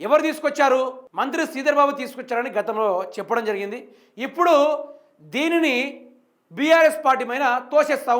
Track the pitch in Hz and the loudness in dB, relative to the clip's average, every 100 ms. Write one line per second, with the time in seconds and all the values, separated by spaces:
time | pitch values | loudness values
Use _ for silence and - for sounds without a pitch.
0 | 196 302 320 311 302 285 277 262 262 254 | 0 2 2 -2 -4 2 2 2 0 -6
1 | - - 254 320 311 262 269 285 285 - | -12 -6 -4 -2 -4 -2 0 4 2 0
2 | 254 - 247 233 254 208 208 220 220 180 | -10 -12 -6 -4 -4 -4 -4 -2 -2 -2
3 | 190 - 196 233 226 202 202 233 - - | -4 -10 -4 -4 -2 -4 -6 -10 -14 -20
4 | _ - 262 302 349 302 294 294 - - | _ -10 -10 0 4 4 4 0 -6 -18
5 | _ _ 156 208 320 339 320 247 269 285 | _ _ -10 -4 0 0 0 0 -4 -8
6 | - _ _ _ _ 165 294 330 320 311 | -20 _ _ _ _ -6 2 6 6 4
7 | 294 262 247 247 254 247 247 294 294 277 | 0 0 -2 -2 0 -2 0 2 2 0
8 | 262 240 | 0 -2